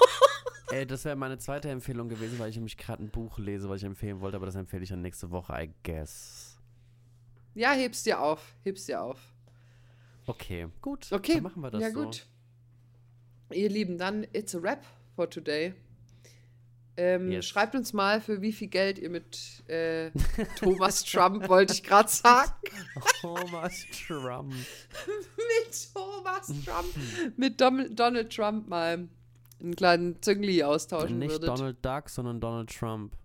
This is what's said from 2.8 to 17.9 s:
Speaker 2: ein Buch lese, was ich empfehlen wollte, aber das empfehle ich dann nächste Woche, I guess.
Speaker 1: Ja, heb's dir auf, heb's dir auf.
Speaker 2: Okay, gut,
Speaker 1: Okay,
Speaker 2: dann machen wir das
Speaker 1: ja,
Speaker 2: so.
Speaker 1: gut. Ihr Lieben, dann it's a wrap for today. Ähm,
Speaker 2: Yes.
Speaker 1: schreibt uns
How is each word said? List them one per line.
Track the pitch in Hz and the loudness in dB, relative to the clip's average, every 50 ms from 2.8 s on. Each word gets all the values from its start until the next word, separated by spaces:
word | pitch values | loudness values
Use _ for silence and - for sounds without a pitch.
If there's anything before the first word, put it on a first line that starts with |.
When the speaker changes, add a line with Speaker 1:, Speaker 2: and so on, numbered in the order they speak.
| - - 113 - | -10 -10 -8 -8
Speaker 2:
ein | 107 104 | -8 -8
Buch | - 117 113 110 - - | -8 -8 -8 -8 -8 -8
lese, | 101 101 101 98 98 95 | -6 -6 -6 -6 -6 -6
was | 98 95 | -6 -6
ich | 101 | -8
empfehlen | 98 98 - - 104 98 92 | -10 -8 -8 -8 -8 -6 -6
wollte, | 95 98 98 | -6 -6 -6
aber | 95 95 | -6 -6
das | 95 90 | -6 -6
empfehle | 98 92 - - 90 92 | -8 -8 -8 -8 -8 -8
ich | 90 | -8
dann | 92 90 | -8 -8
nächste | 87 90 - - - 85 | -8 -8 -10 -10 -10 -6
Woche, | 90 90 87 - - 60 | -6 -8 -6 -6 -8 -8
I | 82 78 - - | -8 -8 -12 -12
guess. | - 90 82 78 78 - - - - - - - - - - - - - - - - - - - - - - - - - - - - - - | -8 -8 -6 -6 -8 -10 -14 -16 -18 -18 -18 -20 -20 -20 -20 -20 -20 -20 -20 -20 -20 -20 -20 -20 -20 -20 -20 -20 -20 -20 -20 -20 -20 -16 -4
Speaker 1:
Ja, | 208 233 262 | 0 2 4
heb's | 285 262 254 240 - - - | 4 4 2 0 -2 -2 0
dir | 220 190 - | 0 0 2
auf, | 139 151 156 151 - - - - | 2 0 0 -2 -6 -18 -20 -8
heb's | - 196 190 - - | -8 -8 -6 -6 -8
dir | - 131 78 | -6 -6 -4
auf. | 92 120 123 - - - - - - - - - - - - - - - - - - - - - - | -4 -6 -8 -12 -16 -20 -20 -20 -20 -20 -20 -20 -20 -20 -20 -20 -20 -20 -20 -20 -20 -20 -20 -14 -10
Speaker 2:
Okay, | - 120 - - - 92 85 85 82 - - | -10 -10 -10 -10 -8 -8 -8 -8 -10 -12 -12
gut, | - 277 285 - - - | -10 -10 -10 -10 -6 -4
Speaker 1:
Okay, | 202 196 196 294 330 | -4 -2 0 0 0
Speaker 2:
dann | 320 | 0
machen | 170 185 - 175 | 0 -4 -8 -10
wir | 143 127 | -10 -6
das | 214 214 | -4 -4
Speaker 1:
ja, | 220 226 | -4 -4
Speaker 2:
so. | 220 277 302 | -4 -4 -6
Speaker 1:
gut. | 220 220 - - - _ _ _ _ _ _ _ - - - - _ - - - - - - - - - - - - | -6 -8 -12 -14 -20 _ _ _ _ _ _ _ -20 -20 -20 -20 _ -20 -20 -20 -20 -20 -20 -20 -20 -20 -20 -18 -6
Ihr | - 180 202 208 | -2 0 0 2
Lieben, | 196 214 208 180 175 170 | 2 0 -2 -2 -2 -2
dann | 180 190 208 214 214 - | -2 -2 -2 -4 -6 -4
it's | - 208 214 - - | -6 -6 -6 -4 -6
a | 170 | -4
wrap | 170 202 285 285 - - - - - - - | -2 -2 -2 -4 -8 -20 -20 -20 -20 -12 -4
for | - 170 170 | -4 -4 -4
today. | - 170 156 160 147 151 165 185 185 - - - - - - - - - - - - - - - - - - - - - - - - | -4 -8 -4 -4 -2 -2 -2 -4 -6 -12 -20 -20 -20 -20 -20 -20 -20 -20 -20 -20 -20 -20 -20 -20 -20 -20 -20 -20 -20 -20 -20 -14 -4
Ähm, | - 175 180 185 180 185 185 | 0 2 4 4 2 2 -2
Speaker 2:
Yes. | 185 180 175 | -2 -2 -4
Speaker 1:
schreibt | - - 202 214 220 - | -2 2 2 2 2 0
uns | 269 - - | -4 -4 -2